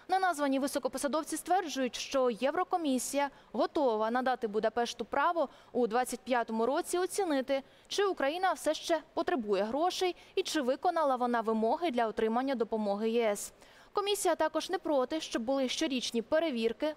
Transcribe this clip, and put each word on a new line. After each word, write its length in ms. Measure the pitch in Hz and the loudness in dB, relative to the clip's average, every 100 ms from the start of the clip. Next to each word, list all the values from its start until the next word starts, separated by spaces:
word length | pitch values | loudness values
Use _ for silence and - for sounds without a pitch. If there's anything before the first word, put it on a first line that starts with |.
| - | -2
Неназвані 520 | 381 370 294 285 269 | 2 2 2 0 2
високопосадовці 800 | 269 285 262 262 277 302 311 320 | 0 -2 -2 -2 -2 -2 -2 -6
стверджують, 580 | - 370 330 269 254 - | 0 0 0 -2 -2 -4
що 340 | - 277 254 | -4 0 2
Єврокомісія 1000 | 208 262 330 370 359 311 254 - 277 285 - - | 2 0 0 0 0 0 -2 -2 -2 -2 -4 -8
готова 600 | 220 349 330 269 214 220 | -2 0 2 2 2 0
надати 360 | 247 254 247 220 | 0 0 0 -2
Будапешту 580 | 214 220 240 233 - 220 | 0 0 0 -2 -4 -4
право 440 | - 320 339 269 - - | 0 0 2 -2 -6 -6
у 160 | - 233 | -2 0
двадцять 320 | 233 254 240 | 0 -2 -6
п'ятому 460 | 240 247 226 220 233 | -2 -2 0 0 0
році 320 | 302 339 349 | 0 0 -2
оцінити, 680 | 359 - 370 277 262 269 - - - | -2 0 0 0 0 -2 -4 -16 -6
чи 180 | - 403 | -2 0
Україна 480 | 339 269 339 381 | 0 -2 0 0
все 200 | 302 294 | 0 -2
ще 280 | 311 - 320 - | -2 0 -2 -2
потребує 500 | - 330 349 208 190 | -4 -2 -2 0 0
грошей 520 | 214 269 359 - 370 - - - | 0 0 0 0 -2 -4 -6 -6
і 80 | |
чи 180 | - 311 | -2 0
виконала 540 | 247 277 359 339 285 247 | 0 0 0 2 2 2
вона 260 | 247 233 | 0 0
вимоги 500 | 220 220 226 302 339 | 0 0 0 2 0
для 160 | 240 220 | 0 0
отримання 480 | - 220 233 269 247 | 0 0 0 0 -2
допомоги 540 | 226 220 208 202 226 | -2 -2 -2 0 0
Є 220 | 233 220 | 2 2
С. 220 | 202 - - - - - | 0 -6 -16 -20 -20 -6
Комісія 420 | 415 403 403 370 311 | -2 0 0 2 2
також 340 | 311 311 - | 2 0 -2
не 100 | - | -2
проти, 420 | 330 285 254 320 | 0 2 2 -2
щоб 200 | - 285 | -4 -4
були 280 | 226 269 254 | 0 0 0
щорічні 520 | - - 254 - 233 | 0 -2 -2 -2 -4
перевірки, 760 | 214 311 330 240 226 - 302 | 0 2 2 0 0 0 -4